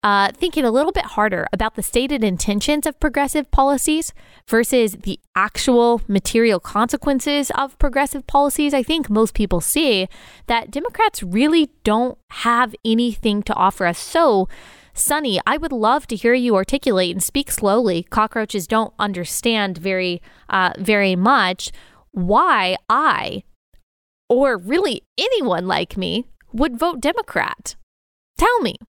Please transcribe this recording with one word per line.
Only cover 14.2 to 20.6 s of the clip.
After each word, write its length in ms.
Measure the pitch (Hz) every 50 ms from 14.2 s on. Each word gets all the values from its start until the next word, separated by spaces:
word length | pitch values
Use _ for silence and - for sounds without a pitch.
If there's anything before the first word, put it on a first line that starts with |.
| 339 302 226 196 190 - - - - - - - - _ _
Sunny, 440 | - - - 294 302 311 262 202 180 -
I 120 | - 247 311
would 140 | 320 320
love 360 | 285 240 214 214 247 294 285 -
to 80 | 233
hear 180 | 196 - 233 240
you 220 | 254 247 247 220
articulate 560 | 190 190 - - 285 - 277 220 185 185 180
and 100 | 170 190
speak 300 | 175 - - 277 269 -
slowly. 500 | - - - 202 196 226 254 220 180 170
Cockroaches 640 | 170 _ - - 214 214 - 240 214 208 - 208 175
don't 300 | - 226 220 226 - _ _
understand 800 | 214 208 196 180 175 - - - - 240 226 220 208 196 185 160
very, 420 | 160 196 190 185 185 180 175 175 - - - _ _ -
uh, 240 | - 190